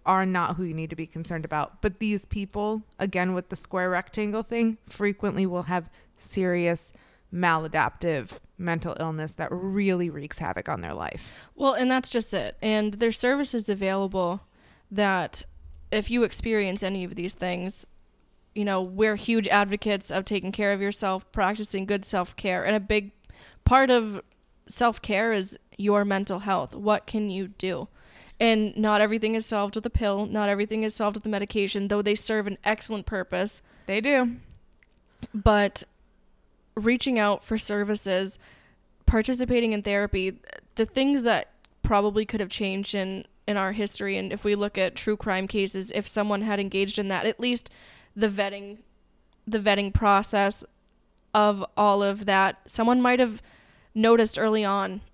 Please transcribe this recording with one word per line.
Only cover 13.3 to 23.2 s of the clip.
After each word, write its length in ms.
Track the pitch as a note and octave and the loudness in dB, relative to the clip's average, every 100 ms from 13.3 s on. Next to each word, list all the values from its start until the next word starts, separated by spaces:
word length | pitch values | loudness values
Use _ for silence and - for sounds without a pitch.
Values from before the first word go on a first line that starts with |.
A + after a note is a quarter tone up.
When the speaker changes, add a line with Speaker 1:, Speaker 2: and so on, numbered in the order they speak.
| C#4 C#4 A#3+ G#3+ | 0 0 -4 -4
Speaker 2:
available 720 | G3+ G3 F#3+ G3 F#3+ F3 F#3+ - _ _ _ _ | -2 -2 0 -2 -2 -2 -4 -10 _ _ _ _
that 540 | G3+ G#3 F#3+ D3+ - - - - - - | 0 0 0 -2 -8 -14 -16 -20 -20 -4
if 180 | A3 G#3+ | -2 0
you 140 | A#3+ | 2
experience 600 | A3+ - A3+ A3 G3 G3 | 2 0 -2 0 0 -2
any 200 | F#3+ F#3+ | -4 -4
of 120 | F3+ - | -6 -6
these 180 | F3 | -8
things, 540 | - F#3 F3+ F3+ - - - _ _ _ _ _ | -6 -4 -4 -6 -10 -14 -20 _ _ _ _ _
you 120 | - G#3 | -4 -2
know, 160 | F#3+ | 0
we're 340 | F#3 F#3+ A3 G#3 | -2 2 2 2
huge 320 | - A3+ G3+ | 0 0 4
advocates 640 | G3+ G3+ G3+ G#3+ G3+ - | 4 4 0 -2 -2 -2
of 140 | F#3 F#3+ | -6 -2
taking 260 | G3+ F#3 | -4 -4
care 220 | G3+ G#3 | -2 0
of 80 | G3+ | 0
yourself, 480 | G3+ G3+ G3+ F#3+ - | -2 -2 -2 -4 -4
practicing 540 | - F#3+ G#3+ G#3+ G3 F#3+ | -2 0 0 -4 -6 -2
good 180 | G3+ | -4
self-care, 640 | G3 G3+ F3 - G3+ F#3 - | -2 -2 -4 -4 -2 0 0
and 100 | G#3+ | 0
a 60 | |
big 300 | G3 G#3+ G3+ - | 2 0 -2 -8